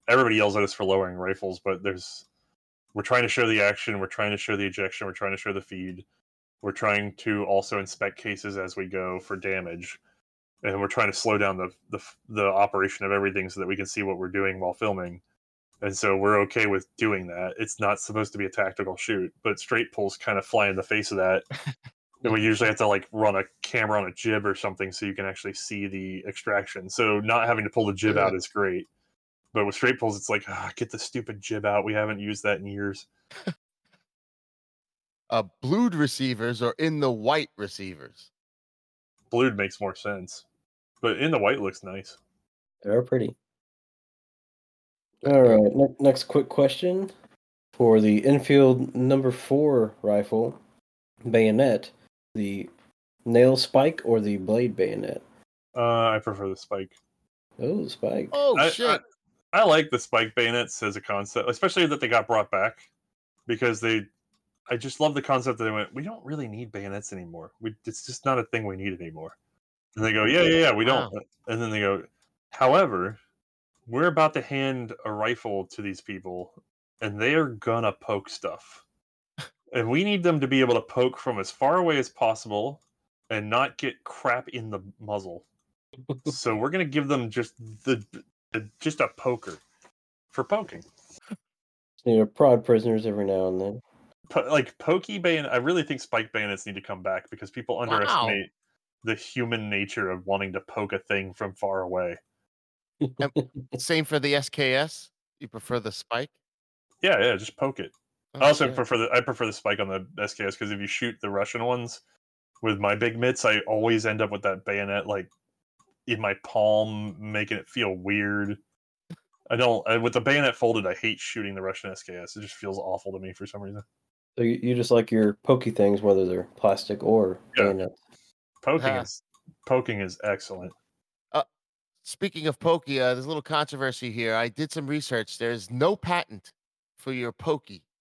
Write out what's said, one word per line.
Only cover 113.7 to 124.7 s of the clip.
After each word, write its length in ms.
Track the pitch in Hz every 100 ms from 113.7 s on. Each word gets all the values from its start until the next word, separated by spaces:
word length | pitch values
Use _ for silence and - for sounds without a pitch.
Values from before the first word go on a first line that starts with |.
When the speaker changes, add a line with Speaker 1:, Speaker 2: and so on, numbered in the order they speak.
| 110 113 113 107
Speaker 1:
end 140 | 107
up 80 | 104
with 120 | 104
that 220 | 101 95
bayonet, 420 | - 101 101 101 98
like, 220 | 101 90 _ _ _ _ _ _ _ -
in 120 | 110
my 140 | 107 98
palm, 720 | - 113 107 107 110 104 107 85
making 400 | 107 107 104 107
it 100 | -
feel 260 | 123 104 92
weird. 600 | 95 104 101 104 101 104 _ _ _ _ - - _ _ -
I 60 | 120
don't, 300 | 123 113 107
I, 80 | 117
with 140 | 117
the 60 | 123
bayonet 360 | 117 143 135 -
folded, 300 | 117 110 92
I 80 |
hate 260 | 90 113 -
shooting 340 | - 117 101
the 80 | 98
Russian 280 | 95 92 98
S 100 | 90
K 140 | - 90
S. 200 | 85 107
It 40 |
just 120 | 101 -
feels 220 | 101 95
awful 340 | 92 90 98
to 60 | 95
me 120 | 95
for 140 | 90 98
some 160 | 104
reason. 200 | 101 104 - _ _ _ _ -
Speaker 3:
So 40 |
you, 140 | 117 113
you 120 | 120